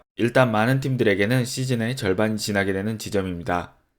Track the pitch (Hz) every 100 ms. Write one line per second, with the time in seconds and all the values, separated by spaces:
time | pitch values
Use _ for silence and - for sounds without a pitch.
0 | _ - 117 131 127 107 113 135 135 127
1 | 107 95 101 127 117 - 131 120 113 127
2 | 101 95 110 110 - 101 98 95 104 110
3 | - 101 95 87 87 87 - _ _